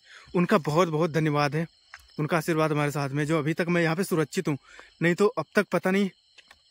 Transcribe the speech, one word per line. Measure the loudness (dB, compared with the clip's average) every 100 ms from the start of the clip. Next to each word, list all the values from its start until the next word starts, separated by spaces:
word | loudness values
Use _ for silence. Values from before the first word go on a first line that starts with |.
| _ -20 -6 -2
उनका | 2 2
बहुत | 2 2 2
बहुत | 2 0
धन्यवाद | 0 0 0 0 -2
है, | -6 _ _ -20 -16 -6
उनका | -2 -2
आशीर्वाद | 0 0 2
हमारे | 0 -2
साथ | -2 -4
में, | -2 0
जो | 0
अभी | -2
तक | -2 0
मैं | 2
यहाँ | 0 0
पे |
सुरक्षित | -2 -2 -2 -2 -4
हूँ, | -4 -8 -20 -20 -2
नहीं | 0 2
तो | 2
अब | 0 -2 0
तक | 0
पता | 0 0
नहीं | 0 -2 -6 _ -20 _ _ _